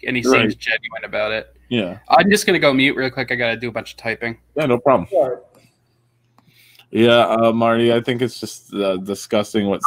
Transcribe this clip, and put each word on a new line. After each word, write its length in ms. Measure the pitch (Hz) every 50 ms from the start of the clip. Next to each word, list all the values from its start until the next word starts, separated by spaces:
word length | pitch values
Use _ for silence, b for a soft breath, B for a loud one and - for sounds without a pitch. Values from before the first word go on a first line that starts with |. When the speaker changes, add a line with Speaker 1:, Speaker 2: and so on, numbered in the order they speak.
| -
Speaker 1:
and 100 | - 127
he 60 | 127 113 123
Speaker 2:
Right. 120 | 131 123 113
Speaker 1:
seems 120 | 107 95
genuine 480 | - - 117 113 113 - - 113 113 -
about 280 | 101 98 104 107 107 110
it. 220 | 110 107 - _ _ _ _
Speaker 2:
Yeah. 280 | 120 120 101 87 90 110 _ -
Speaker 1:
I'm 180 | 143 156 175 196
just 160 | 196 202 -
gonna 120 | - 185 165
go 160 | 151 147 135
mute 200 | 131 135 139 139
real 120 | - 131 131
quick. 200 | 127 - 131 - 127
I 40 |
gotta 200 | 120 123 117 113
do 120 | 110 117 120
a 40 | 104
bunch 200 | 117 110 - -
of 40 |
typing. 400 | - - 117 110 - - 117 113 - _ _ _
Speaker 2:
Yeah, 120 | 143 156
no 120 | 139 120 120
problem. 300 | - 143 131 107 85 - 196
Speaker 3:
All 180 | 180 147 131
right. 80 | 123 - - _ _ _ _ _ _ _ _ _ _ _ _ _ _ _ _ _ _ _ b b b b b b b b b b
Speaker 2:
Yeah, 360 | - 104 113 120 117 120 113
uh, 260 | 85 110 113 117 113 113
Marty, 400 | 117 117 117 113 113 117 117 117
I 80 | 117 117
think 180 | - 127 120
it's 180 | 127 120 - -
just, 360 | - - - - _ - -
uh, 220 | 101 101 98 95 92
disgusting 680 | 95 98 101 98 - - - 107 104 - - 110 101
what 140 | 101 98 82 -